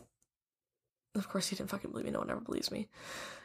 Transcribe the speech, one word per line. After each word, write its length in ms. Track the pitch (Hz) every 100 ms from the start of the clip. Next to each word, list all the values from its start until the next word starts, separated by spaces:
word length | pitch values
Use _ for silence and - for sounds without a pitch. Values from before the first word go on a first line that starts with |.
| - _ _ _ _ _ _ _ _ _ _ 208
of 120 | 190
course 200 | 196 180
he 80 | 190
didn't 140 | 196
fucking 200 | 196 -
believe 160 | - -
me. 60 |
No 80 | -
one 100 | -
ever 100 | -
believes 300 | - - -
me. 180 | - 214 - - - - -